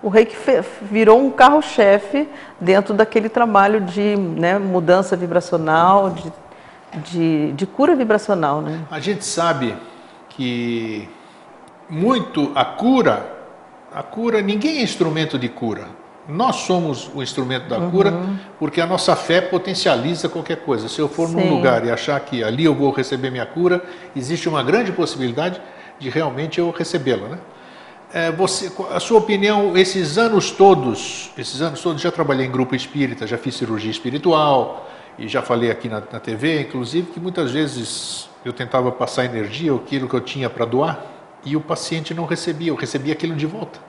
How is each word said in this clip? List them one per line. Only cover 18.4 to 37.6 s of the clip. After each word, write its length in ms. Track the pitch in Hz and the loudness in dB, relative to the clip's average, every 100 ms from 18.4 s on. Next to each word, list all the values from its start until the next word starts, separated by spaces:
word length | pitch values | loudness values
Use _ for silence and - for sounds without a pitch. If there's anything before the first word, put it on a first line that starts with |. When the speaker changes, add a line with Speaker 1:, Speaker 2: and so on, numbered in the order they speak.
| - - | -10 -6
Speaker 2:
porque 220 | 151 175 | -4 0
a 40 | 170 | 0
nossa 300 | 180 - 160 | 0 2 2
fé 260 | - 170 | 4 2
potencializa 840 | - 175 185 180 185 123 135 170 160 | 2 -2 -2 -2 2 2 0 -2 -4
qualquer 300 | 170 156 160 | -6 -6 -6
coisa. 300 | - 120 110 | -2 -2 -2
Se 100 | - | -4
eu 80 | 147 | -4
for 220 | 151 165 | -2 -2
num 100 | 165 | 2
Speaker 1:
Sim. 80 | 190 | 2
Speaker 2:
lugar 360 | 147 135 117 117 | 4 4 4 2
e 60 | |
achar 280 | 117 - 143 | -2 -2 -4
que 240 | - 127 | -2 -4
ali 200 | 110 120 160 | -2 2 2
eu 80 | |
vou 180 | 135 139 | 4 2
receber 380 | - 127 135 131 | 0 -2 -4 -4
minha 160 | 127 113 | -4 -6
cura, 360 | 165 180 180 - - - 139 | 0 2 0 -2 -16 -12 -10
existe 340 | 127 165 - | -6 -4 -2
uma 140 | 156 | -2
grande 280 | 123 214 220 | 0 0 0
possibilidade 680 | 180 160 139 127 120 170 185 - - - - | -2 -4 -2 -4 -2 -4 -6 -14 -20 -20 -12
de 100 | 135 | -6
realmente 500 | 143 156 127 156 - | -2 -2 -4 -4 -2
eu 120 | 170 | -2
recebê-la, 560 | 165 165 170 135 113 107 | -2 -4 -2 0 -2 -2
né? 80 | 170 - - - - - - - | -12 -14 -20 -20 -20 -20 -20 -10
É, 180 | 170 165 | -4 -4
você, 400 | 160 185 - 185 - 190 | 0 0 0 -6 -8 -6
a 60 | 175 | -4
sua 180 | - 226 | 4 4
opinião, 580 | 202 202 202 214 202 175 | 4 0 2 2 2 4
esses 400 | 185 190 160 160 | 2 2 -2 2
anos 320 | 233 208 - | 4 2 0
todos, 800 | - 196 175 127 107 - - - - | 6 8 8 4 -4 -6 -12 -14 -12
esses 240 | 120 131 | -10 -4
anos 200 | 160 139 | -4 -2
todos, 200 | 180 151 | -4 -2
já 100 | 175 | -4
trabalhei 340 | 170 147 131 131 | -2 0 0 0
em 60 | |
grupo 240 | 131 127 127 | 0 0 -2
espírita, 500 | - 147 131 117 107 | -4 -2 -2 -2 -6
já 100 | 117 | -4
fiz 180 | 123 120 | -6 -6
cirurgia 360 | 113 110 107 | -4 -4 -4
espiritual, 960 | 110 123 143 180 156 151 135 113 - - - - - | -6 -6 -2 2 4 4 4 2 -6 -14 -18 -20 -14
e 100 | 113 | -4
já 140 | 131 | -4
falei 280 | - 120 117 | 0 0 0
aqui 160 | 110 120 | -2 -4
na, 140 | 110 101 | -8 -8
na 80 | 113 | -12
T 160 | - 113 | -8 -4
V, 260 | 147 156 | -2 -2
inclusive, 500 | 135 131 120 156 175 | -4 -6 -4 -4 -4
que 80 | - | -8
muitas 320 | 175 180 143 | -8 -4 -2
vezes 800 | 135 | -2